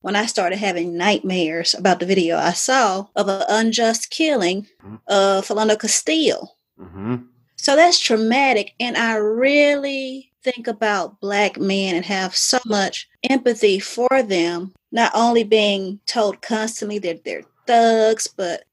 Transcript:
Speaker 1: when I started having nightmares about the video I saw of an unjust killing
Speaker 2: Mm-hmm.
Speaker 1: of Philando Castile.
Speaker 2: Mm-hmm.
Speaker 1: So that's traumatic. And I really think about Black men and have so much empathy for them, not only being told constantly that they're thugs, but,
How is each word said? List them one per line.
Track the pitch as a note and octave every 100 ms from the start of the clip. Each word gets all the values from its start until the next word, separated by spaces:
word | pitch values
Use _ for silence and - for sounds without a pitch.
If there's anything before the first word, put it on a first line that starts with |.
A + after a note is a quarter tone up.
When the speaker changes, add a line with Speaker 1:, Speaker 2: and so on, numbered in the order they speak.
Speaker 1:
when | F#3+ G3+
I | A3+
started | - F3+ G3
having | G3+ F3 F3 E3+
nightmares | F#3+ G3+ - F#3 D#3+ E3 E3+
about | - F#3 F3+
the | F3+
video | G3 E3 E3
I | D#3
saw | F3+ - C4 A3 F#3+ G3+ -
of | G3+
an | F#3+ -
unjust | G#3+ A3+ A3 A3+ A3+ -
killing | - D#4+ C4+ F3 F#3+ G#3 _
Speaker 2:
Mm-hmm. | G2+ G#2+ -
Speaker 1:
of | G3 G3 G3 G3
Philando | G#3 A3 G#3+
Castile. | A3 - - D#4+ C4+ G1+ - _ _ -
Speaker 2:
Mm-hmm. | F2+ F2+ G#2 B2 - _ _ -
Speaker 1:
So | - C#4+
that's | F4 D#4+
traumatic. | - A3 A3 B3+ C4+ G#3+ G3+ -
And | A#3+ A#3
I | A3+ A3
really | G#3+ A3+ C4+ C#4+ D4 C#4+ C#4 C4+ C4 C4+ - _
think | C4 B3 A#3
about | G#3+ G#3+ G3+ E3 -
Black | G3 G3+ G3+ -
men | G3 G3 F#3+ E3+
and | F#3
have | G3 F#3 -
so | - B3+ A3+
much | G#3 G3 - - _ B3+
empathy | C4+ C4 A3+ G#3 G3
for | - - B3 C4
them, | A3+ F#3 E3+ E3+ F#3+ - _
not | A3+ A#3 G#3+
only | A#3 A#3
being | G#3 A3 G#3 G3 F#3+ G3+ -
told | B3 G#3 F#3+
constantly | - A3 A3 - G#3 G#3
that | F#3 E3
they're | - D#2+ - _ -
thugs, | A#3 A#3 A3 A3 A3 -
but, | - F3+ D#3 -